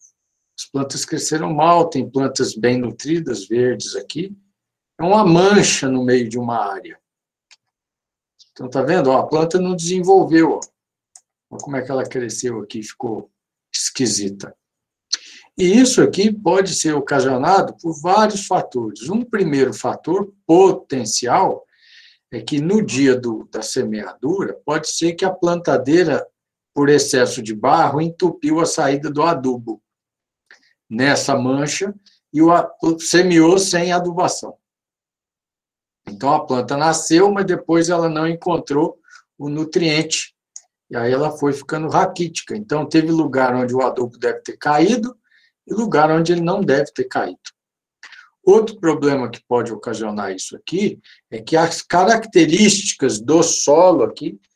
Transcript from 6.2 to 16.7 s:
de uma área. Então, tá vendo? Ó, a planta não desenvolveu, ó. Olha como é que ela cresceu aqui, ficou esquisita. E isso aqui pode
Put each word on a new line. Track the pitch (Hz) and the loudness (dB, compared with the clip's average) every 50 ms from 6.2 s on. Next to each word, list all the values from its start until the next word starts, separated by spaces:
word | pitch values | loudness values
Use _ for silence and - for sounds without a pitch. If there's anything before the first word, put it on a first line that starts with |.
| 120 107 | 2 0
de | 113 | -4
uma | 123 120 120 117 | -6 -4 -4 -4
área. | 113 104 98 98 95 113 110 110 _ _ _ _ _ _ _ _ _ _ _ - _ _ _ _ _ _ _ _ _ _ _ _ _ _ _ _ _ _ _ | -4 -4 -4 -6 -10 -14 -18 -20 _ _ _ _ _ _ _ _ _ _ _ -20 _ _ _ _ _ _ _ _ _ _ _ _ _ _ _ _ _ _ _
Então, | _ - 131 123 | _ -14 -12 -6
tá | - 135 123 | -4 -2 -2
vendo? | 143 180 180 143 131 | 0 0 2 2 2
Ó, | 131 | 2
a | 123 - | 2 0
planta | - 147 160 165 165 - | 0 0 0 0 0 0
não | 180 180 185 185 | -2 -2 -2 -4
desenvolveu, | 170 165 175 185 185 170 185 196 185 160 143 160 165 160 143 | -4 -4 -4 -4 -2 4 6 6 6 6 4 4 4 4 4
ó. | 107 85 - - _ _ _ _ _ _ _ _ _ - _ _ _ _ _ _ | 0 -2 -8 -14 _ _ _ _ _ _ _ _ _ -20 _ _ _ _ _ _
Olha | - - - | -16 -14 -12
como | 147 139 | -8 -8
é | 127 | -8
que | 123 135 | -6 -4
ela | 139 131 127 | -4 -4 -4
cresceu | 127 - 131 120 110 - - - 123 117 110 | -4 -6 -8 -8 -6 -8 -6 -6 -6 -6 -8
aqui, | 104 - - 110 104 | -10 -12 -12 -14 -14
ficou | - - - - 117 107 101 - _ _ _ _ _ _ _ _ _ - | -14 -14 -10 -8 -8 -8 -8 -12 _ _ _ _ _ _ _ _ _ -8
esquisita. | - - - - - 131 107 104 104 101 98 98 98 - - - _ _ _ _ _ _ _ _ _ _ - - - - - - - _ _ - | -6 -6 -6 -2 -2 -2 0 0 -2 -4 -6 -8 -10 -16 -18 -20 _ _ _ _ _ _ _ _ _ _ -12 -12 -12 -12 -20 -20 -20 _ _ -4
E | - 185 | 0 2
isso | 175 202 247 262 254 - 190 | 4 6 6 6 6 6 4
aqui | 151 - - 180 202 220 | 4 4 4 2 0 0
pode | 208 - - 165 180 190 190 170 | 0 0 0 2 2 2 2 0